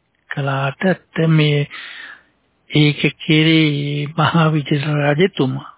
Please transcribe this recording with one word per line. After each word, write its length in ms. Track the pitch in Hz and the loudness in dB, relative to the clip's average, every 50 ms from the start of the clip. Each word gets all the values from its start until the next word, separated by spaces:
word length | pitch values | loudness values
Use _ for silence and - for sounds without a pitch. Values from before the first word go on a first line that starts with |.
| _ _ _ _ _ - | _ _ _ _ _ -12
කළාට 500 | - 147 139 139 135 135 139 139 - - | -8 -6 -4 -4 -2 -2 -4 -4 -4 -2
ඇත්ත 340 | - 185 170 - _ _ - 165 165 | -2 -2 -2 -2 _ _ -4 0 2
මේ 420 | 160 160 156 151 151 147 147 143 - - - - - - - - - - - _ _ _ _ _ _ _ _ _ - | 2 4 4 4 2 0 0 -2 -4 -8 -16 -18 -18 -18 -18 -18 -20 -20 -20 _ _ _ _ _ _ _ _ _ -2
ඒක 320 | - 151 151 147 143 - - 147 - | 2 4 4 4 2 0 -2 -4 -4
කෙරේ 920 | - - - 156 156 156 165 160 160 156 151 143 143 143 143 147 147 147 143 | -4 -2 0 2 2 4 4 4 4 2 2 0 -2 -4 -4 -4 -6 -6 -4
මහා 380 | 160 165 151 - - 165 156 156 | -2 0 0 2 2 2 2 2
විජිත 340 | 156 151 139 - 156 143 147 | 0 0 -2 -2 -2 -2 -2
රජතුමා. 880 | 151 151 147 143 147 147 147 190 202 - - 139 131 135 135 - - - | -2 -2 0 0 0 2 2 2 0 0 0 -2 -2 -2 -6 -10 -14 -20